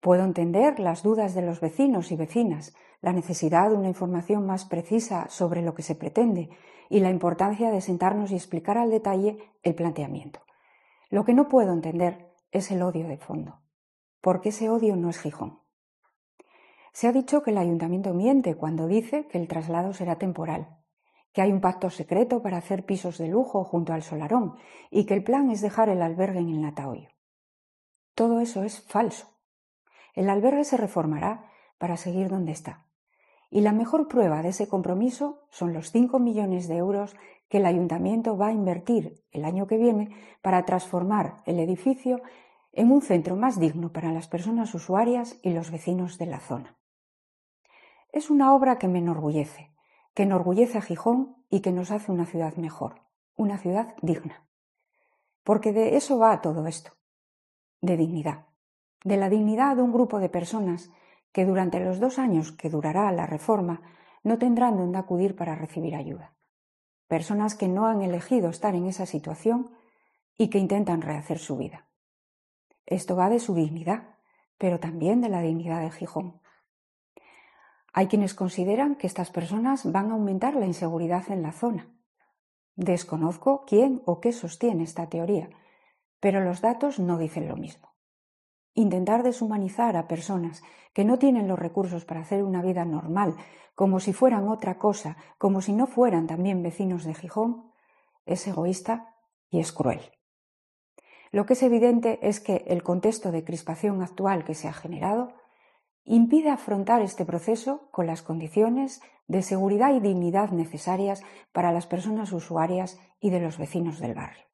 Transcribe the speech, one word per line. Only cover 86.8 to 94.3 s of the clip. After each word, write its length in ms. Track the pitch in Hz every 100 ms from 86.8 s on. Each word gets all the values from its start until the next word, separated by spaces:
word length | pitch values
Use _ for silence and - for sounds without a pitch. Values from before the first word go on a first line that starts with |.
| 285 269
no 200 | 180 170
dicen 300 | 160 165 156
lo 80 | -
mismo. 340 | 156 - _ _ _ _ _ _ _ _ _
Intentar 500 | - 208 185 185 226
deshumanizar 720 | 247 240 220 214 190 196 240 175
a 100 | 165
personas 560 | 165 185 190 170 156 - - _
que 120 | -
no 140 | 208 247
tienen 300 | 277 240 202
los 100 | 180
recursos 460 | 170 170 190 175
para 160 | - 165
hacer 240 | 160 196
una 180 | 196 185
vida 220 | 180 180
normal, 520 | 170 156 160 175 202 156 - - -
como 260 | - 196 185
si 120 | 190
fueran 360 | 190 262